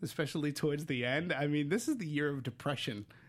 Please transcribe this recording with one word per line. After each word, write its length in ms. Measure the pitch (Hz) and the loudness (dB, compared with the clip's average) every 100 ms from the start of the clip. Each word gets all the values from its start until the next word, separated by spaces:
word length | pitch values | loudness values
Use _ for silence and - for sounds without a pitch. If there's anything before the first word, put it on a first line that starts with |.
especially 480 | 120 - 143 165 147 | -4 -2 -2 0 0
towards 360 | 143 156 147 151 | 2 2 0 0
the 180 | 127 120 | 0 2
end? 280 | 143 175 | 2 2
I 140 | 135 147 | 0 2
mean, 220 | 147 143 | 2 2
this 180 | 202 311 | 0 0
is 120 | 269 | -2
the 100 | 165 | 0
year 200 | 147 147 | 0 2
of 140 | 139 | 0
depression 640 | 131 - 156 139 - 104 104 - | -4 -4 -2 -2 -2 -4 -8 -14